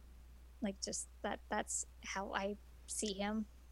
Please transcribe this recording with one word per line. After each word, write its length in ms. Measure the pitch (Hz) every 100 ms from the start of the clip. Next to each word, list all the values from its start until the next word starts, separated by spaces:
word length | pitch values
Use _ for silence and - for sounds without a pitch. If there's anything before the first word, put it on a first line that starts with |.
| - - - - - -
Like, 140 | 202 196
just 280 | - - - -
that, 200 | 208 - -
that's 360 | 214 - - - - -
how 260 | 190 196
I 220 | - 196 202 - - -
see 240 | - 214
him. 340 | 190 202 220 214 - -